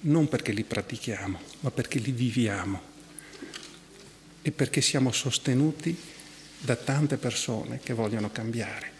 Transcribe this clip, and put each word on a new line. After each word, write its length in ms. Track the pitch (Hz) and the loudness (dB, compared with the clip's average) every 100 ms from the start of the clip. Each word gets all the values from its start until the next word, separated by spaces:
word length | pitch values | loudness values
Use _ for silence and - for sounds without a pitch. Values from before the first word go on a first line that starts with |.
non 260 | 156 160 147 | 6 6 6
perché 260 | 120 - | 2 0
li 120 | 104 | -2
pratichiamo, 720 | 110 107 - 113 - 104 98 90 - - | -2 -2 -4 -6 -4 -4 -4 -6 -8 -4
ma 100 | 143 | -4
perché 280 | - 120 143 | -2 -2 0
li 120 | 113 | 0
viviamo 680 | 123 123 110 110 101 95 98 - - - - - - - - - - - - - - - - | 0 2 4 2 2 -2 -4 -8 -20 -18 -18 -18 -16 -14 -14 -16 -18 -20 -20 -20 -20 -20 -4
e 100 | - | -4
perché 300 | - 135 - | 2 2 4
siamo 320 | - 139 131 | 4 4 4
sostenuti 840 | 117 135 - - 127 151 151 165 175 - - - - - - | 2 0 0 2 4 4 2 -4 -4 -8 -16 -18 -18 -20 -10
da 160 | 135 120 | -2 0
tante 420 | - 139 151 135 | 2 2 4 2
persone 600 | 127 - - 113 - 131 | 0 -2 -2 -4 -4 -8
che 140 | - | -4
vogliono 400 | 117 110 113 104 | -2 0 0 -2
cambiare. 580 | - 113 113 98 - - | -2 -4 -4 -4 -6 -10